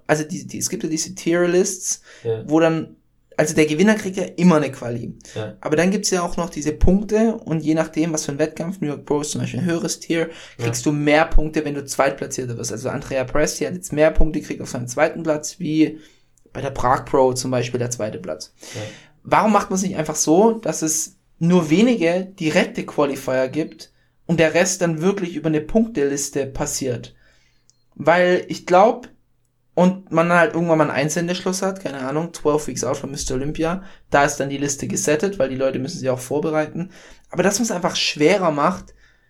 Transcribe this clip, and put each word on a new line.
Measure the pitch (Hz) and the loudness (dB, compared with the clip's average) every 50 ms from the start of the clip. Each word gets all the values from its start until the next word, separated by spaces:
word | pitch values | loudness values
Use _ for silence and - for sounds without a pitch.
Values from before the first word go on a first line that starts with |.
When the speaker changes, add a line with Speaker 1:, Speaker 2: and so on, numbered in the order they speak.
| _ | _
Speaker 1:
also | - 151 151 151 | 0 0 0 0
die, | 151 185 143 131 | -4 -8 -10 -10
die, | 127 - | -10 -10
es | - - - | -8 -6 -6
gibt | - - - | -6 -6 -4
ja | 160 | -4
diese | 156 160 - - - | -4 -4 -6 -8 -10
Tier-Lists, | - - 170 165 175 175 175 170 175 196 - - - - - - - _ - - - - | -6 -2 0 2 2 2 2 4 2 2 2 -2 -6 -6 -8 -8 -8 _ -20 -20 -10 -6
Speaker 2:
Ja. | 117 113 110 - | -4 -4 -4 -2
Speaker 1:
wo | - 147 160 | 0 2 2
dann, | 160 160 160 160 - - - _ _ _ _ _ _ _ - | 4 2 0 -2 -4 -8 -14 _ _ _ _ _ _ _ -2
also | - 156 151 160 | -2 -2 0 2
der | 156 156 | 2 2
Gewinner | 151 151 151 190 214 214 | 2 4 4 4 4 4
kriegt | 208 - 196 190 | 2 0 -6 -6
ja | 196 180 | -6 -6
immer | - - - 170 180 165 | -6 -4 4 4 6 6
eine | 151 143 131 127 | 6 2 0 -6
Quali. | - 123 120 120 113 117 - - - - - - | -8 -8 -8 -8 -8 -8 -10 -12 -14 -18 -14 -10
Speaker 2:
Ja. | 110 107 107 - - | -10 -10 -10 -12 -10
Speaker 1:
Aber | - 151 151 | -4 -2 0
dann | 151 170 190 | 2 2 2
gibt's | 196 220 208 - | 2 0 -2 -2
ja | 185 180 175 | -2 -2 -2
auch | 180 - - | -2 -4 -4
noch | 170 175 | -6 -6
diese | - 151 139 147 151 | -6 -6 -4 -4 0
Punkte | 151 - 180 180 202 220 202 214 214 226 233 220 | 4 4 6 6 4 2 0 0 2 2 2 0
und | 233 - - 156 165 | -2 -4 -4 -4 -2
je | 151 147 160 | 0 0 0
nachdem, | 160 160 160 - 156 156 170 156 | 0 0 -2 -2 -2 -2 0 -2
was | 151 - | -4 -4
für | - 143 | -6 -2
ein | 139 | -2
Wettkampf, | 151 156 - - 160 170 190 - | -2 -2 -2 -6 -8 -8 -6 -6
New | - 147 | -6 -6
York | 143 135 - | -6 -8 -4
Pro | - 147 143 | -2 -2 -2
ist | 143 - - | -2 -4 -4
zum | 127 123 | -4 -4
Beispiel | 120 - 117 | -4 -4 -4
ein | 165 | -2
höheres | 180 165 170 165 - - - | -2 -2 -2 -2 -4 -6 -8
Tier, | - - 156 170 165 165 - - - - - - | -4 -2 -2 0 0 -2 -6 -14 -20 -20 -12 -6
Speaker 2:
Ja. | 120 | -4
Speaker 1:
kriegst | 117 117 - - | -4 -4 -2 -2
du | 156 151 | -2 0
mehr | 147 147 147 147 151 160 | 0 2 4 4 4 4
Punkte, | 160 - - 156 156 156 160 151 | 6 6 6 6 6 0 -2 -2
wenn | 147 143 | -2 -4
du | 143 139 | -6 -8
Zweitplatzierter | - - - 135 139 135 - 139 139 - - 131 123 117 | -8 -2 0 0 0 0 -2 -8 -8 -6 -8 -6 -6 -8
wirst. | 113 117 - 117 | -8 -8 -8 -8
Also | 113 120 120 | -6 -6 -6
Andrea | 90 135 - - 135 131 127 | -6 -6 -6 -4 -4 -4 -4
Presti | 120 - 147 151 170 - - 147 | 0 2 2 2 2 0 -4 -6
hat | 135 180 | -6 -6
jetzt | 180 - - - | -8 -8 -6 0
mehr | 147 151 160 | 2 2 4
Punkte, | 156 - 160 160 156 151 | 6 6 6 6 6 -2
kriegt | - - 147 - - | -6 -8 -10 -10 -10
auf | - | -8
seinen | - 147 127 123 | -8 -8 -8 -6
zweiten | - 143 151 165 160 - 165 | 0 0 0 0 0 -2 -2
Platz, | 160 151 151 151 - - - | -2 -2 -2 -2 -8 -10 -8
wie | 180 151 156 156 156 147 151 - - - _ _ _ _ _ _ _ _ _ | -6 -4 2 2 2 2 2 -6 -16 -20 _ _ _ _ _ _ _ _ _
bei | 135 131 | -8 -8
der | 139 | -6
Prag | 123 - - 127 131 151 123 | -4 0 2 2 2 2 2
Pro | - - 139 131 131 127 | 0 4 4 4 4 2
zum | 127 - 131 | 0 -2 -2
Beispiel | 127 123 117 120 - 123 | -2 -2 -2 -2 -2 -4
der | 120 117 | -4 -4
zweite | 120 - 104 110 107 90 | -4 -6 -6 -6 -6 -10
Platz. | 90 90 78 - - - _ _ - - - | -10 -10 -10 -10 -12 -18 _ _ -20 -14 -12
Speaker 2:
Ja. | - 104 - - - - _ _ _ _ | -12 -12 -12 -14 -18 -20 _ _ _ _
Speaker 1:
Warum | - 147 151 185 220 208 | 2 2 4 4 4 4
macht | 202 196 - | 2 2 0
man's | 196 190 | -2 -2
nicht | 196 190 185 | -2 -2 -4
einfach | - 156 156 156 | -4 -4 -4 -2
so, | - - - 156 180 214 226 226 | -2 2 4 6 6 6 6 4
dass | 226 - - 160 - 160 | 2 -4 -6 -4 -4 -2
es | 156 - - - - - _ _ _ _ _ | -2 -2 -4 -4 -8 -12 _ _ _ _ _
nur | 165 170 180 180 165 147 | 2 4 4 4 4 4
wenige | 151 185 220 262 240 220 165 165 175 185 190 - - - | 4 4 6 4 4 2 2 0 0 0 -2 -6 -8 -4
direkte | 170 156 147 180 214 - - - 165 | -4 0 2 2 2 2 -2 -8 -8
Qualifier | - - - 147 143 135 131 - - 131 131 131 131 | -6 -2 0 0 0 0 -4 -4 -2 0 0 0 0
gibt | - 147 165 - - - - - _ _ _ _ _ _ _ | -2 -4 -4 -4 -6 -16 -20 -20 _ _ _ _ _ _ _
und | - 175 160 | -2 2 2
der | 165 156 156 | 2 2 4
Rest | 165 185 185 - - 185 | 2 2 2 0 0 -2
dann | 170 160 156 | -2 -2 0
wirklich | 160 190 202 196 185 165 - | 0 0 0 0 -4 -6 -6
über | 160 151 160 | -4 -2 0
eine | 156 151 151 | 0 0 -2
Punkteliste | - - 220 226 - - 151 143 139 143 143 - - - 147 135 | 0 0 0 0 2 0 -2 0 0 0 -2 -6 -6 -4 -4 -6
passiert? | 135 - - 147 147 - - 143 127 120 - - - - _ _ _ _ _ _ _ _ _ _ _ _ _ _ _ _ | -4 -4 -6 -6 -4 -4 -4 -4 -4 -6 -6 -8 -14 -20 _ _ _ _ _ _ _ _ _ _ _ _ _ _ _ _
Weil | - 147 156 165 180 180 180 180 170 - - | -2 2 4 4 6 6 4 4 2 0 -4
ich | 160 - - | -10 -10 -2
glaub, | - 175 180 196 233 247 - - - - _ _ _ _ _ _ _ _ _ _ _ _ | 2 6 6 8 6 4 0 -6 -16 -20 _ _ _ _ _ _ _ _ _ _ _ _
und | - 175 185 185 190 - - 151 | 4 4 4 4 0 -6 -2 0
man | 165 165 175 | 2 2 4
halt | 175 175 165 156 - | 4 4 4 2 2
irgendwann | 165 175 170 160 | -2 0 2 2
mal | 156 151 147 | 2 2 2
ein | - | 2
Einsendeschluss | - 139 156 - 175 170 170 180 180 - 185 185 - - | -2 -2 0 -2 -2 -2 -2 -4 -4 -4 -4 -4 -2 -2
hat, | 190 190 - - | -4 -4 -4 -8
keine | 139 139 139 | -10 -8 -8
Ahnung, | 127 127 139 151 170 170 - | -8 -4 -4 -4 -4 -4 -8
twelve | - - 151 147 151 151 | -2 -2 0 0 0 -2
Weeks | - 127 127 131 | -4 -6 -4 -4
Out | 123 139 135 | -4 -4 -4
von | - 139 | -6 -10
Mister | 139 135 - - 131 | -10 -8 -6 -6 -4
Olympia, | 127 135 147 151 - 156 160 175 185 - - - - _ _ | -4 -4 -6 -4 -4 -2 -2 -4 -6 -8 -12 -20 -20 _ _
da | - 143 143 | 2 2 2
ist | 151 147 | 2 0
dann | - 143 143 | -2 -6 -6
die | 139 135 | -4 -4
Liste | 143 143 - - - - | -4 -4 -4 -4 -6 -6
gesettet, | 151 151 - - 151 151 - 196 190 - | -4 -2 0 0 0 2 0 -2 0 0
weil | 135 131 | -2 -2
die | 127 | 0
Leute | 127 135 135 131 131 | -2 -2 -2 -2 -2
müssen | 131 131 - - | -6 -6 -8 -4
sich | 127 131 | -2 -2
auch | 123 123 | -2 -2
vorbereiten. | - - 139 147 151 160 156 156 151 151 - - 175 185 - - - - - - _ _ | -4 -4 -4 -2 -2 -2 -2 -2 -2 -2 -4 -8 -8 -8 -10 -18 -20 -20 -20 -20 _ _
Aber | - - 180 | -2 2 2
dass | 196 208 - | 2 2 2
man's | 240 220 | -2 -2
einfach | 208 175 170 170 - | -2 -2 -2 -2 -2
schwerer | - - - - 151 147 156 190 202 185 170 | -2 -4 -4 0 2 4 4 4 4 2 0
macht, | 151 143 143 170 190 190 - - - _ _ _ _ _ _ _ | 0 2 0 0 0 -2 -8 -16 -20 _ _ _ _ _ _ _